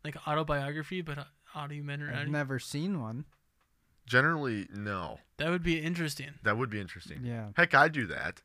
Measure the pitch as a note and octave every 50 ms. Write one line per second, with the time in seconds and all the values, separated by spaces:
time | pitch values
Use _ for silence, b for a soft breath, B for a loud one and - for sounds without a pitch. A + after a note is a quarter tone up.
0 | - D3 C#3+ - - D#3 - D#3 D#3+ D3+ D3 C#3+ C#3 C#3+ D3 D#3 D3+ - F#3 F#3
1 | E3+ D3+ C#3+ C#3+ C#3 - _ _ _ - - D#3 D3 D3 D3 D3 D3 C#3+ C#3+ D3
2 | D3 C#3+ - C#3+ C#3+ C#3 D3+ D3 D3 C3 C3+ B2+ - - - C#3+ D#3+ G3 G3+ D#3+
3 | A#2 A2 A2+ B2+ D#3 - _ _ _ _ _ _ _ _ _ _ _ _ _ _
4 | _ A#2 A#2+ B2+ C#3 D#3+ E3+ D#3 C#3+ B2+ A2+ G2+ F#2+ - - G2+ G#2 G#2 G2+ F#2
5 | E2+ - G#2+ - - _ _ - D3 E3 F3 F3+ D#3+ F3 E3 D#3+ D#3 E3 F3 E3+
6 | E3 D3+ C#3+ - C3+ C#3+ C#3+ - - A2 G#2 A2+ C3 A#2+ G#2+ G#2 G2 F2 - F2+
7 | - - D2+ C3 B2 A#2+ A#2 A#2 A2 G#2 G2+ - F3 F3 - C3+ D3 E3 D#3 D3
8 | A2+ F2 C#2+ B1+ - F2+ - -